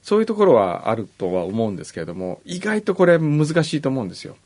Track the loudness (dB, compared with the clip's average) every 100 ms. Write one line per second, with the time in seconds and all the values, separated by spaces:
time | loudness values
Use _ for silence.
0 | 2 0 2 2 6 6 4 -2 -2 -4
1 | -6 _ -4 -2 -2 -2 -4 -4 -10 -12
2 | -10 -8 -8 -10 -12 -8 -4 -4 -2 2
3 | 4 6 4 2 2 0 0 -2 -2 -2
4 | -6 -8 -16 -18